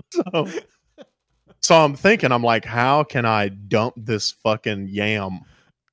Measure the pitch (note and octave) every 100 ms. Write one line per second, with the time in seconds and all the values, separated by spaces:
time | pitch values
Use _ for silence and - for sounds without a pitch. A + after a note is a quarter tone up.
0 | - F4 F#3 F#3 F#3+ D#4+ - _ _ -
1 | - _ _ _ _ _ - E3 D3 C#3
2 | G3 G#3 C3+ A#2+ A#2 A2+ A2+ A#2 B2+ D3
3 | D3 C3+ A#2 G#2+ G2+ G2 G2+ A2 A#2 -
4 | A2 G#2+ - - A2+ G#2+ A#2 G2+ G2 G2+
5 | G#2 G#2+ F#2+ F#2 - _ _ _ _